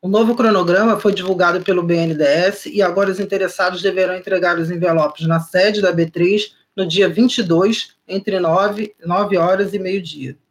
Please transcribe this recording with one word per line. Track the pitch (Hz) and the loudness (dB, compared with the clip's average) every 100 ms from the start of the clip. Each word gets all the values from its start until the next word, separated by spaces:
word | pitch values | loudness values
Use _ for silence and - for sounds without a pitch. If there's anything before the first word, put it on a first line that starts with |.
O | 185 | 0
novo | 202 226 | 2 2
cronograma | 240 226 202 175 180 226 214 | 2 2 2 2 2 2 2
foi | 208 | 0
divulgado | 190 185 185 175 180 | 0 -2 0 2 0
pelo | 175 180 | 0 -2
B | 170 170 | 0 0
N | 165 | 0
D | 156 | 0
E | 147 | 2
S | 151 180 202 - | 2 0 -2 -8
e | 196 | 0
agora | 185 196 196 | 0 2 0
os | 185 | -2
interessados | 196 196 185 - 185 180 | -4 -2 -4 -2 -4 -2
deverão | 190 185 185 185 | -4 0 -2 -2
entregar | 180 190 180 170 | -2 0 0 0
os | 165 | -2
envelopes | 175 175 165 151 - 160 | -2 0 2 0 -2 -2
na | 165 | -2
sede | 160 185 196 208 | 0 2 2 2
da | 190 | 0
B | 170 165 | 2 -2
três | 180 175 208 208 _ _ | 0 2 2 -2 _ _
no | - 185 | -6 -4
dia | 185 190 | 2 2
vinte | 160 240 - | 4 2 2
e | |
dois, | 190 165 190 226 - _ _ | 0 2 2 0 -6 _ _
entre | 190 196 190 | -8 -4 -2
nove, | 170 170 202 208 214 - | 0 2 0 -2 -8 -8
nove | 170 180 202 185 | -4 -2 0 0
horas | 170 190 196 | 2 2 0
e | 190 | -4
meio-dia. | 185 196 170 151 131 135 _ | -4 -6 -6 -12 -12 -14 _